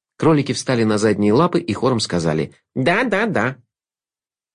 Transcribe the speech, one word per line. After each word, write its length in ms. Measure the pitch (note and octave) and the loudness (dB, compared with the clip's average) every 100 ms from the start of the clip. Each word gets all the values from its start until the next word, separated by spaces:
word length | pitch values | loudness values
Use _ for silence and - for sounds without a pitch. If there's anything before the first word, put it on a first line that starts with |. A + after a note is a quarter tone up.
| _ - | _ -2
Кролики 360 | D3 D3+ C3+ | 2 2 0
встали 320 | A#2+ - A#2+ | -4 -2 0
на 140 | A2 G#2 | 2 2
задние 340 | G#2+ G2+ G#2 | 2 2 2
лапы 280 | A2+ A#2+ - | 4 2 0
и 120 | - | -2
хором 280 | G2+ B2+ A#2 | -2 0 0
сказали: 540 | - F2 E2 D#2 C#2+ _ _ | -2 -2 0 -2 -4 _ _
«Да, 300 | - C3 G3 | -4 0 0
да, 220 | B3 G3 A3+ | 0 -2 -2
да». 300 | B2 A#2+ C3+ _ _ _ _ _ _ _ _ _ | -2 -2 -6 _ _ _ _ _ _ _ _ _